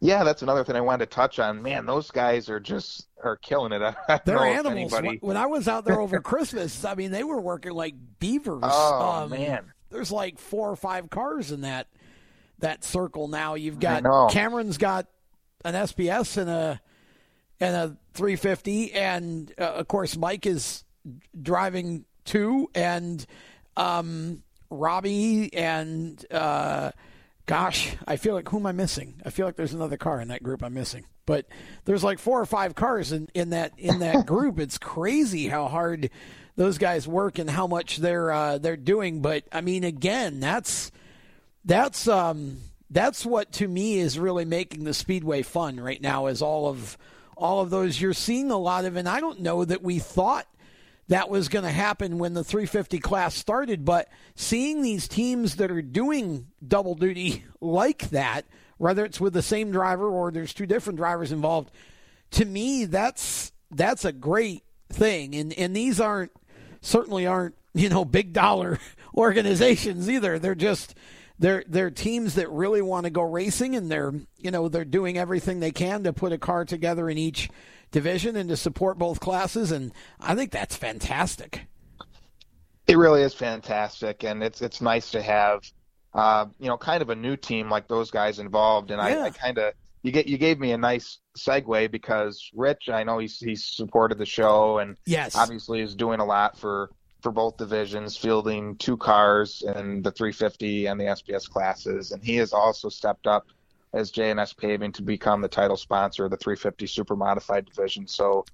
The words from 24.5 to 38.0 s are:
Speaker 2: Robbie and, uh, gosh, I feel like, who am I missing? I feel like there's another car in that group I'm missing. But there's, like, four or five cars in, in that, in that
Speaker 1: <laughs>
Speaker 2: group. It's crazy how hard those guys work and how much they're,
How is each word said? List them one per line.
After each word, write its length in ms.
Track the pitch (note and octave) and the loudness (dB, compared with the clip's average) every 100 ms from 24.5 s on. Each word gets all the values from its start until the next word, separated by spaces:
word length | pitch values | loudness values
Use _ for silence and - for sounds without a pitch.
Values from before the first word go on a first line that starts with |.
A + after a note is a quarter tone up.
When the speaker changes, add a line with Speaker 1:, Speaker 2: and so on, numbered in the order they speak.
| _ - | _ -14
Speaker 2:
Robbie 840 | D3+ D#3+ F#3 G3 G3+ A3 G#3+ G#3+ | -2 0 0 0 0 2 2 0
and, 720 | F3 E3 D#3+ D#3+ D#3+ E3 D3+ - | -2 -2 -2 -4 -6 -8 -10 -6
uh, 580 | E3 D#3 D3 D3 C#3+ C#3 - - - _ _ - | -2 0 0 -2 -2 -4 -8 -18 -20 _ _ -2
gosh, 480 | D#3+ F3+ - - - - | 0 0 0 -4 -6 -4
I 80 | D3 | -2
feel 180 | A3 | 0
like, 140 | F#3+ - | -2 -2
who 100 | G#3 | -2
am 80 | G3+ | -2
I 60 | |
missing? 480 | F3+ F#3 - C#3+ - | -2 -2 -4 -10 -12
I 60 | - | -8
feel 140 | - F#3 | -4 -4
like 100 | E3+ | -2
there's 180 | D#3 | -6
another 220 | D#3+ D#3+ C#3 | -4 -6 -4
car 220 | E3+ C3+ | -2 -4
in 80 | A#2 | -4
that 140 | B2 | -8
group 200 | A#2 C3 | -8 -8
I'm 100 | B2 | -8
missing. 300 | C3 A#2+ A#2+ - - - | -8 -8 -10 -16 -10 -2
But 200 | D3+ - - - - | -2 -2 -14 -20 -8
there's, 180 | - G3 | -2 0
like, 160 | G3 F#3+ | 2 0
four 220 | A3+ B3+ | 0 0
or 60 | G#3 | 2
five 280 | G#3+ F#3+ | 0 -2
cars 380 | - A#3 A3+ C3+ | 0 0 0 -2
in, 160 | D#3 D#3 | -4 -4
in 160 | F3 E3+ | -4 -2
that, 220 | E3+ D#3+ - | -2 -4 -2
in 220 | F3 F3+ | 0 2
that 260 | E3+ C#4 G3+ | 4 2 4
Speaker 1:
<laughs> 0 | |
Speaker 2:
group. 320 | F#3 C#4+ E3 | 2 0 -2
It's 200 | C#3+ - | -4 -6
crazy 680 | - D#3+ F#3 D4 C4+ F3 D3 | -10 -4 0 2 2 0 -2
how 220 | D3 C#3 | -2 -2
hard 420 | E3 E3+ E3 C3 - - - - - | 0 -2 -2 -4 -6 -20 -20 -8 0
those 220 | F#3 D3+ | 2 2
guys 280 | F#3 E3+ C3+ | 2 0 0
work 320 | F3 G3 - | 0 0 -2
and 100 | D#3 | -4
how 160 | D3+ F#3 | -2 0
much 320 | E3+ - | -2 -4
they're, 340 | D3+ | -2